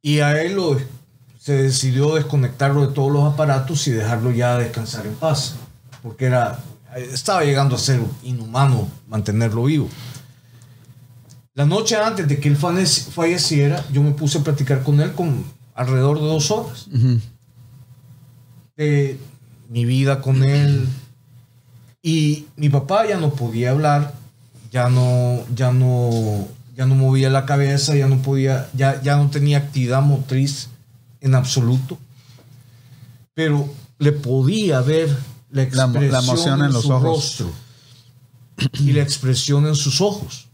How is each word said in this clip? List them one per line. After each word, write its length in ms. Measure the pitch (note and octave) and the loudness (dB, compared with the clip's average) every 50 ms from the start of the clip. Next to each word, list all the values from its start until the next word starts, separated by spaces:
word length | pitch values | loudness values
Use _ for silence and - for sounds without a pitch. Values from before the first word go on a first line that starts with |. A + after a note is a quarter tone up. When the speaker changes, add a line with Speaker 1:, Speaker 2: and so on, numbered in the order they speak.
Speaker 1:
Y 180 | - D3 D3 D3+ | 0 0 2 2
a 220 | D3 C#3+ D3 D3+ | 2 2 2 0
él 120 | D#3+ F3 G3 | 0 -2 -2
lo, 220 | G3 F3+ D#3+ C#3 C3 C3+ - - - _ _ _ _ _ _ _ - | -2 0 0 0 -2 -2 -8 -14 -20 _ _ _ _ _ _ _ -14
se 140 | - - C#3+ | -4 -2 0
decidió 600 | C3+ C3+ C3+ C3 C3 - C3 B2 C3 C#3+ D3+ D#3 | 2 2 2 0 0 -2 0 0 2 0 2 0
desconectarlo 720 | D#3 D3 - - C#3 B2+ B2 - - C#3 C#3 C#3 D3 C#3 | 0 -2 0 0 0 0 0 -2 -2 -2 0 2 2 0
de 60 | C3 - | 0 0
todos 180 | C#3+ C3+ C#3 | 0 0 2
los 120 | C#3+ C#3+ C#3+ | 2 2 2
aparatos 640 | D3+ D3 - D#3 D3 C3+ C3 B2+ - E3 D3 - | 2 2 0 0 0 0 -2 -2 -4 -4 -4 -2
y 40 | D3 | -2
dejarlo 380 | A#2+ A2 G#2+ A2 A#2+ A2 A2+ B2+ | -2 -2 0 -2 -2 -2 -2 -2
ya 260 | A#2+ A#2 B2 B2 B2 | 0 0 0 0 0
descansar 480 | A#2+ A#2 - - A2+ A2 - - G#2+ G2 | 0 -2 -4 -6 -8 -8 -8 -10 -10 -8
en 100 | G#2 A2 | -10 -8
paz. 400 | - D#3+ D#3+ D3 - - - - - - - - - _ - - - - | -4 -2 -2 -2 -2 -4 -6 -10 -12 -16 -18 -20 -20 _ -20 -20 -16 -16
Porque 220 | A#2 G#2 - C3 | -16 -8 -4 -2
era, 340 | B2+ B2+ B2 A#2+ B2 B2+ - - - - - - - B2+ | 0 2 2 0 0 -4 -10 -14 -18 -20 -20 -20 -18 -16
estaba 480 | B2+ B2 B2 C3 C3 - - G3 F3+ D#3 | -14 -14 -10 -10 -8 -4 -2 0 2 2
llegando 320 | C#3+ C#3 C#3 C#3 C#3 B2+ | 2 2 2 2 2 0
a 40 | A#2+ | 0
ser 200 | - - C3 B2 A2 G2 - - - | 0 0 0 0 0 -4 -6 -10 -10
inhumano 640 | B2+ B2+ A#2 A2+ A2 A2+ C3 C#3+ C#3 B2+ G#2+ G2 - - - _ | -8 -8 -8 -8 -6 0 2 2 4 2 2 0 -4 -8 -14 _
mantenerlo 560 | - A2 G#2+ G2 G#2+ G2+ A2 A#2 A#2 G2+ A#2 A#2+ | -6 -6 -4 -2 -2 0 0 0 0 0 0 0
vivo. 260 | C3+ D#3+ D3+ A2+ - - - - - - - - - - _ _ _ - - - - - - - - - - - - - - - - - - _ _ _ | 0 0 0 -2 -4 -6 -14 -18 -18 -18 -18 -20 -20 -20 _ _ _ -20 -20 -20 -20 -20 -20 -20 -20 -20 -20 -20 -20 -20 -20 -20 -20 -20 -20 _ _ _
La 100 | C3+ C#3+ | 0 2
noche 300 | D3 F3 G#3+ A3 A3 A#3 | 2 2 2 0 0 0
antes 300 | G#3+ G#3+ A3 - F#3+ F3 | 0 0 -2 -2 -2 -2
de 120 | C#3+ C#3+ - | -2 -2 0
que 80 | - | 2
él 80 | D3 C#3+ | 0 2
fane-, 280 | C#3+ D#3+ F3 F3 F#3 F#3+ | 2 0 0 0 0 0
falleciera, 1000 | F3 - - - - - - E3 E3 F3 F3 - - D#3+ C#3+ C#3+ C#3+ C#3 - - - | 0 0 -2 -4 -6 -4 -2 0 0 0 0 -2 0 2 2 2 2 0 -2 -4 -2
yo 100 | C3+ C#3 | 0 2
me 100 | C#3+ D3+ | 2 2
puse 260 | C#3+ D3 D#3+ C#3+ - E3 | 0 0 -2 -2 0 0
a 40 | C#3 | 0
platicar 400 | D#3+ C#3+ C#3+ C#3+ C3 C#3 B2+ C3 | 0 0 -2 0 0 0 -2 0
con 180 | D3+ C#3+ D3 | 2 2 2
él 120 | D#3 F#3 F#3 | 2 0 -2
con 300 | - F3 E3 C3+ G#2+ F#2+ - - _ - _ _ | -4 -2 -2 -2 -4 -4 -10 -16 _ -20 _ _
alrededor 440 | - B2 B2 C3 B2+ C3 C#3+ D3+ D#3 | -6 -4 0 0 2 2 2 0 0
de 80 | D3+ | 0
dos 240 | D3+ D#3+ D#3 D3+ - | -2 0 0 0 0
horas. 360 | G#3 G#3+ - - - - - - - | -2 -4 -4 -8 -14 -16 -16 -4 0
Speaker 2:
Ujú. 260 | B2 A#2 C3 A#2+ A2+ G#2 - - _ _ _ _ - - - - - - _ - - _ - - - - - - - - _ - - _ _ _ | 2 2 2 2 0 -2 -6 -18 _ _ _ _ -20 -20 -20 -20 -20 -20 _ -20 -20 _ -20 -20 -20 -20 -20 -20 -20 -20 _ -20 -20 _ _ _
Speaker 1:
De 420 | - D3+ D3+ D3 C#3+ C#3+ C3+ C3 - - - - - - - - - - - | -4 -2 0 2 2 0 0 -4 -10 -14 -20 -20 -20 -20 -20 -20 -20 -18 -8
mi 160 | A#2 A#2+ A#2+ | -4 -2 0
vida 360 | A#2+ B2+ C3 C3+ C#3 C#3 C3 | 0 2 2 2 2 0 0
con 220 | - C3 C3 C3 C3+ | 0 0 2 2 4
él. 440 | C3+ C#3 C#3+ C#3+ C#3+ C#3+ C3+ - - C3 - - - - _ _ _ - - - _ _ _ _ _ _ - - - _ _ | 4 4 4 4 2 2 2 0 -2 -4 -8 -12 -20 -20 _ _ _ -20 -20 -20 _ _ _ _ _ _ -20 -20 -20 _ _
Y 440 | _ E3 D#3+ D#3+ D3+ D3 D3+ D3+ - - - | _ 0 0 2 2 2 0 -2 -6 -18 -8
mi 140 | - D3 C#3+ | 0 2 2
papá 360 | C#3+ C#3 C3 - F#3+ G#3+ A3+ | 2 2 0 2 0 2 2
ya 100 | A3 G3+ | 2 0
no 140 | F#3 D#3+ D3 | 0 0 -2
podía 400 | C3+ - B2 A#2 A2 A#2 B2 B2 | -2 -2 -6 -4 -2 -2 0 0
hablar, 420 | C3 D3 D#3 D3 D3 D3 D3 - - - - - _ _ _ _ _ - - A2+ | 0 2 2 2 2 2 0 -2 -6 -16 -20 -20 _ _ _ _ _ -20 -20 -6
ya 160 | - B2+ B2 B2 | -2 0 2 2
no, 520 | B2+ B2+ B2+ B2 B2 B2 B2 B2 B2 B2 A#2+ - B2 | 4 4 4 4 2 2 2 0 -2 -4 -4 -6 -4
ya 200 | A#2+ C3 B2 B2+ | -2 0 2 2
no, 760 | B2+ B2+ B2+ B2+ B2 B2 A#2+ A#2 A2+ A2 G#2+ G#2 G2+ F#2+ - - - - - - | 2 2 2 2 2 0 0 0 0 0 0 -2 -2 -4 -8 -12 -20 -20 -20 -8
ya 80 | B2+ C3 | -2 0
no 100 | C3+ C3+ | 2 4
movía 340 | C3+ C3+ C3 C3 C3+ C3+ C3 | 4 4 4 4 4 2 2
la 160 | C3+ C3+ C3 | 2 0 0
cabeza, 480 | C#3 C#3+ C#3 C#3+ C#3 C#3 C#3 - - D3+ | 0 0 2 2 2 2 0 0 2 2
ya 120 | C#3+ C#3 | 2 4
no 120 | C3+ C3+ B2+ | 4 2 2
podía, 480 | C3 C3+ C#3 C3+ C3 C3+ C3 B2+ C3 - - | 0 0 0 0 0 0 0 -2 -4 -6 -4
ya, 280 | C3 C3+ C3+ C#3 C3+ | 0 0 0 0 0
ya 160 | B2+ C#3+ C#3+ | -2 0 2
no 120 | C#3+ C#3+ C#3 | 2 2 2
tenía 280 | C#3+ D3+ C#3+ D3 D3 | 2 0 2 2 2
actividad 440 | C#3+ C#3+ - - C3 B2+ A#2+ B2 C3+ | 0 0 -2 -2 -2 0 0 2 2
motriz 680 | C#3 C#3+ D3 C#3 C#3 - C3 C3 C3+ C#3+ - - - - - - _ _ _ - _ _ - _ | 4 2 2 2 0 -2 0 0 0 -2 -4 -8 -12 -16 -18 -20 _ _ _ -20 _ _ -20 _
en 160 | - C3+ C3 | 0 2 2
absoluto. 640 | B2+ B2+ - - C3 A#2+ A2+ B2+ C3 C3 - - - - _ - - _ - - - - - - - _ - - - - - - - - - - - - _ _ | 2 2 0 0 0 2 2 2 0 -2 -4 -12 -14 -16 _ -20 -20 _ -20 -20 -20 -20 -20 -20 -20 _ -20 -20 -20 -20 -20 -20 -20 -20 -20 -20 -20 -20 _ _
Pero 340 | - D#3+ D#3 D3 D3 C#3+ C#3+ - - - - _ | -4 -2 0 0 0 -2 -4 -10 -16 -20 -20 _
le 160 | _ C#3+ D3 D3 | _ 0 0 0
podía 680 | D3 - A#2+ B2+ C3 C3 C3+ G3 A3 G#3+ F#3 D3 B2+ | 0 -2 -2 0 2 2 2 2 2 0 2 2 2
ver 300 | B2 C3+ D#3 D#3+ E3 D3+ C#3+ C3 - - - - _ _ | 2 2 2 2 2 0 -2 -2 -4 -10 -16 -20 _ _
la 160 | C3+ C3+ C3 B2+ | -2 -2 -2 0
Speaker 2:
La 160 | C3 C3 C3 | 0 0 0
mo-, 120 | B2+ A#2+ C#3 | 2 2 2
la 200 | C#3+ C#3 C3 B2+ | 2 2 2 2
Speaker 1:
expresión 40 | B2 | 2
Speaker 2:
emoción 360 | B2+ B2+ A#2 - C#3+ C3+ C#3 | 2 0 0 0 0 2 2
Speaker 1:
en 40 | C#3+ | 2
Speaker 2:
en 60 | C#3 C3+ | 2 2
los 100 | A#2+ A2 | 0 2
Speaker 1:
su 80 | C#3+ C3 | 2 2
Speaker 2:
ojos. 100 | B2+ C3+ | 2 2
Speaker 1:
rostro 480 | E3 D#3+ D3+ - - - - G2+ F2 E2 - - - - _ _ - - - _ - _ _ _ _ _ _ - _ _ - - C3+ - - | 2 2 0 -2 -4 -6 -6 -8 -8 -8 -12 -16 -20 -20 _ _ -20 -20 -20 _ -20 _ _ _ _ _ _ -20 _ _ -4 -4 -4 -2 0
y 140 | C#3+ C#3 C#3 | 0 2 2
la 80 | D3 | 2
expresión 640 | C#3+ C#3+ - - - B2+ C3 B2+ - - C#3+ C#3+ D3 | 0 0 -4 -4 -2 -2 0 0 0 0 2 2 2
en 80 | D3+ D3+ | 2 0
sus 240 | C#3+ - C#3+ B2+ - | 0 0 -2 0 0
ojos. 460 | F#3+ G#3 G3+ - - - - - - - | 0 0 -2 -4 -10 -14 -16 -18 -20 -20